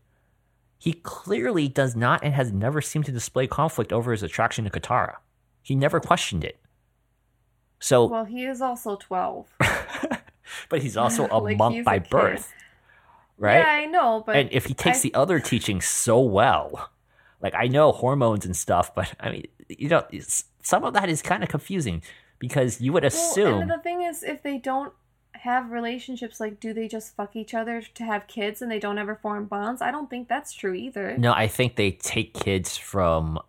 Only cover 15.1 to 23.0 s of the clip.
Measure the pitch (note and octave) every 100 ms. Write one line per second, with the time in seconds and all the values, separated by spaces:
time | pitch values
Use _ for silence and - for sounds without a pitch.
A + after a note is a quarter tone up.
15.1 | A#2 D#3+ E3 - A#2 - F#2+ - - A#2+
16.1 | A2+ B2+ G2 A#2+ D#2+ - - - _ _
17.1 | _ _ _ G2 F2+ B2 C#3+ D3+ - B2
18.1 | C#3 A#2 G#2 F#2 F2 - F2 - - F#2+
19.1 | - G2 - - _ - - D3 E3 -
20.1 | - - - - _ - G3+ B3 G3+ F#3+
21.1 | D3+ - F3+ F3 D3 - F#3+ B2 E2 -
22.1 | - _ _ B2 D3 B2+ - B2+ E3